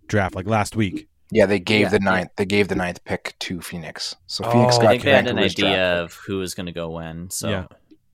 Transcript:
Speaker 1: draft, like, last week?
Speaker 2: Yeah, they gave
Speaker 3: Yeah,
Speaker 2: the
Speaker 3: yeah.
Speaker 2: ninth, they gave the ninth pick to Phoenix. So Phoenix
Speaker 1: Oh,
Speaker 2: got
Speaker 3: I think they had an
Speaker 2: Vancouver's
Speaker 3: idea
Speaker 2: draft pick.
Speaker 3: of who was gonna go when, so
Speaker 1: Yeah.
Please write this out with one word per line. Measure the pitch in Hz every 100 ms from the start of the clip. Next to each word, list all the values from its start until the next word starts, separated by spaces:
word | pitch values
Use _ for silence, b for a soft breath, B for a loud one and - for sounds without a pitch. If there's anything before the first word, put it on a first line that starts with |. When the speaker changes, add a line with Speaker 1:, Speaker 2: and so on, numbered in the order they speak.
| -
Speaker 1:
draft, | 107 92
like, | 95 92
last | 110 101 110
week? | 101 76 - _ -
Speaker 2:
Yeah, | 107 98
they | 101
gave | 87 107
Speaker 3:
Yeah, | 98
Speaker 2:
the | 101
Speaker 3:
yeah. | 98
Speaker 2:
ninth, | 92 87 -
they |
gave | 95 104 92
the |
ninth | 92 90 87
pick | - 92 - -
to | - 90
Phoenix. | - 87 78 - - - -
So | - 117
Phoenix | 120 123 120
Speaker 1:
Oh, |
Speaker 2:
got | 110
Speaker 3:
I |
think | 123
they | 139
had | 135 123
an | 113
Speaker 2:
Vancouver's | 98
Speaker 3:
idea | 92
Speaker 2:
draft | 98 95 92 87 82
pick. | -
Speaker 3:
of | -
who | 98
was | 90
gonna | - 90
go | 82 82
when, | 82 80 82 90
so | - -
Speaker 1:
Yeah. | 98 87 - _ - _